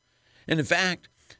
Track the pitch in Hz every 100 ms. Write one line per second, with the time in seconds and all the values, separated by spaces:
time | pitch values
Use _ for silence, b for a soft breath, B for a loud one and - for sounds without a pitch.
0 | b b b b - 160 127 175 185 170
1 | - B B